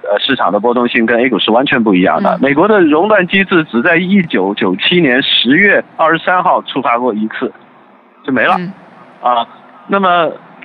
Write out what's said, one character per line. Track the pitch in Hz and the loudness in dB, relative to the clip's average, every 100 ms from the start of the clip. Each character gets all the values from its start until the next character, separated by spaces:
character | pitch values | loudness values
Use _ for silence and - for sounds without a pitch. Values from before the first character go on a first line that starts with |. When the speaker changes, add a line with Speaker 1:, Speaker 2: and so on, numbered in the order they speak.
Speaker 1:
呃， | - 104 | -4 -2
市 | - 131 | -2 -2
场 | 101 | -2
的 | 101 | 0
波 | 117 | 0
动 | 120 120 | 0 0
性 | 123 113 | 0 0
跟 | 117 | 0
A | 131 | 0
股 | - | 0
是 | - | 0
完 | 113 139 | 0 0
全 | 139 | 0
不 | 117 | 2
一 | 90 | 2
样 | 92 80 | 2 0
的。 | - | -2
Speaker 2:
嗯。 | 87 | 0
Speaker 1:
美 | 135 | 0
国 | 143 202 | 2 2
的 | 214 | 2
熔 | 165 151 202 | 2 2 2
断 | 214 180 | 2 2
机 | 196 | -2
制 | 190 175 156 | 0 0 -2
只 | 117 | -2
在 | 160 165 | 0 0
一 | 180 202 | 2 0
九 | 165 107 95 104 | 0 -2 -2 -2
九 | 101 92 | -2 -2
七 | - 175 | 0 2
年 | 147 127 | 2 0
十 | - - 113 156 | 0 0 2 2
月 | 202 151 - - | 2 0 -2 -2
二 | 160 | 0
十 | 165 | 0
三 | 190 180 | -2 -2
号 | 175 127 | 0 -2
触 | - 143 | -2 -6
发 | 127 120 | -2 -2
过 | 123 | -2
一 | 107 107 | -2 -6
次， | - 120 - - - - - _ _ - | -6 -8 -8 -20 -20 -20 -20 _ _ -4
就 | |
没 | 127 135 | 0 0
了。 | 185 | 0
Speaker 2:
嗯。 | 175 - - - - - | -4 -12 -20 -20 -20 -6
Speaker 1:
啊， | 123 120 117 - - - - | -2 -2 -4 -10 -20 -20 -6
那 | 196 | -2
么 | 190 175 156 - - - | 2 2 0 -4 -14 -8